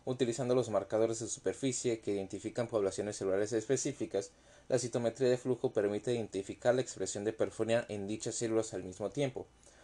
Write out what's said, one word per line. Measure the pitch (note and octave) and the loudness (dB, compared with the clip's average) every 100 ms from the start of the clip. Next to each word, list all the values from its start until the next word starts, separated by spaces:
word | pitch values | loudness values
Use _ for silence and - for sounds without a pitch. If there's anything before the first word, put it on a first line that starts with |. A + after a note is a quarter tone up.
Utilizando | - B2+ A#2+ A#2 B2 | -6 0 0 2 2
los | B2+ A2+ | 2 4
marcadores | G2+ G2+ A2 A2+ A2+ | 0 2 4 4 2
de | A2 | -6
superficie | - F#2+ F#2+ C3+ B2 B2 A2+ | -4 -2 0 -2 0 0 0
que | - | 0
identifican | G2+ F#2+ G2 G#2+ - A#2 | -2 -2 -6 -4 -4 0
poblaciones | A2 G2 G2 G2+ G#2 | 2 2 0 -4 -2
celulares | G2 F#2+ G#2 | 0 2 2
específicas, | A2+ - C3 C#3+ - A2 G2 - - - - - | 0 0 0 0 -4 -2 -2 -4 -10 -20 -16 -2
la | B2+ | 0
citometría | B2 B2 A#2 A2 B2+ | 0 0 0 2 4
de | B2 | 4
flujo | C3 B2 B2+ | 2 0 0
permite | A2+ G2+ G#2 B2+ | 2 2 2 0
identificar | A#2+ G#2 F#2+ G2 G2 B2 | 0 0 -4 -4 0 2
la | B2+ | 4
expresión | B2+ - F#2+ G#2 | 0 -4 -4 -2
de | G#2 | -2
perforina | - G2 - A2 A#2 - | 0 -2 0 2 2 0
en | G#2 G2 | -4 -4
dichas | A2 B2 | -4 -6
células | - A#2 A2 A2 | -4 0 0 0
al | F#2+ | -4
mismo | F#2 F2+ G2+ | -8 -6 -6
tiempo. | C#3+ C#3 G#2 - - - - | -2 -2 -4 -12 -16 -20 -20